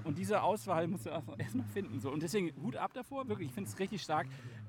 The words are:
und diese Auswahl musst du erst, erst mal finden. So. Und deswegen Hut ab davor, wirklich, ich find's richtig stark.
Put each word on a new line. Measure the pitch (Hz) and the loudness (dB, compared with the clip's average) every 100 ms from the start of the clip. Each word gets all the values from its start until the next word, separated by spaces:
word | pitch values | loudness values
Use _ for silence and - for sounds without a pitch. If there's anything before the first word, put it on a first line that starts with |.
und | - 147 | -2 0
diese | 190 208 | 4 4
Auswahl | 139 208 208 165 170 | 6 4 4 4 4
musst | 190 170 | 0 -2
du | |
erst, | 151 - - | -4 -4 -4
erst | - | -2
mal | 254 - | 0 0
finden. | 202 196 139 | -2 -2 -2
So. | 131 | 0
Und | 151 | 0
deswegen | 165 214 170 135 | 2 2 2 0
Hut | 175 - | -4 -2
ab | 185 | -2
davor, | - 240 277 262 | -4 -6 -4 -2
wirklich, | 208 151 | -2 -2
ich | |
find's | 202 196 - | -4 -4 -2
richtig | 190 208 | -2 -2
stark. | - 151 135 - - - | 2 2 2 -4 -10 -10